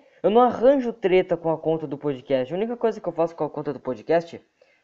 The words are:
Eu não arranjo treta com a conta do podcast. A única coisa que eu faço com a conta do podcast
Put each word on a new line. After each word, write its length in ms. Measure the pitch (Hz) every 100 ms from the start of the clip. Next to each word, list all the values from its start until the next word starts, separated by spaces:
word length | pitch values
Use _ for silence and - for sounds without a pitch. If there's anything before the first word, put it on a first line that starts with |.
| _ _
Eu 80 | 180
não 120 | 226
arranjo 520 | 247 190 247 285 240
treta 440 | - 190 185 180 165
com 140 | 165
a 60 | 156
conta 280 | 156 160 151
do 120 | 139
podcast. 560 | 147 127 - 131 127
A 40 | 175
única 200 | 226 240
coisa 220 | 226 208
que 80 | 175
eu 60 |
faço 220 | 156 170 -
com 80 |
a 60 | 147
conta 240 | 147 143
do 60 | 123
podcast 600 | - 110 - 170 170 107 _ _ _ _